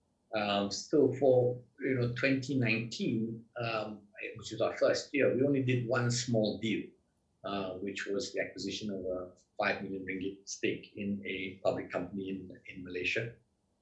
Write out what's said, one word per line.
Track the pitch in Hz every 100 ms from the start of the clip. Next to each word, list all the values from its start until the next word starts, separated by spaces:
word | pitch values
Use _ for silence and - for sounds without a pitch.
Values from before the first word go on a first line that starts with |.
| _ _ _ 107
Um, | 104 101 101
so | - - 156 127 123
for, | 139 127 123 - - -
you | 143 127
know, | 120
twenty | - 135 135 127 131
nineteen, | 113 110 120 - 190 117 113 113 - 120
um, | 113 110 107 104 - - 107 107
which | -
was | 110
our | 101 -
first | 143 - -
year, | 143 123
we | -
only | 139 139
did | 127 127 113
one | 123 120
small | 120 - 113 104 98
deal, | 110 98 - - _ _ _ _
uh, | 98 101 95 92
which | 98 95 -
was | 101 95
the | 95
acquisition | - - 98 98 107
of | 95
a | 92 92 90 - _ -
five | 101 95
million | 95 95
ringgit | 92 92 95 - -
stake | - 104 - - -
in | 101 101
a | 95 95 95 92
public | 95 90 92
company | 95 90 101 95
in, | 95 92 - -
in | 95
Malaysia. | 90 90 85 - 120 - _ _ _ _